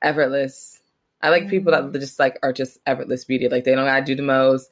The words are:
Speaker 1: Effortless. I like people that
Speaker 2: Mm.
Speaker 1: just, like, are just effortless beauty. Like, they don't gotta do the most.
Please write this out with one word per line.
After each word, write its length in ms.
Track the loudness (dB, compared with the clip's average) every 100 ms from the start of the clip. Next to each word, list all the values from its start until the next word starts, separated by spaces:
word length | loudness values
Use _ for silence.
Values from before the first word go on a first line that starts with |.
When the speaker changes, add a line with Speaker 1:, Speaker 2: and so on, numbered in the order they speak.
Speaker 1:
Effortless. 800 | -2 2 0 0 -2 -6 -10 -12 _ _ _ -4
I 80 | 2
like 200 | 2 2
people 220 | -2 2
that 100 | 2
Speaker 2:
Mm. 100 | 0 -6
Speaker 1:
just, 200 | -6 0
like, 200 | 0 0
are 120 | -4
just 260 | -2 -6 -6 -4
effortless 380 | -2 -2 -6 -2
beauty. 240 | 0 0
Like, 140 | 0 2
they 100 | 2
don't 100 | 2
gotta 200 | 0 -2
do 100 | -2
the 60 |
most. 460 | 0 4 4 2 -2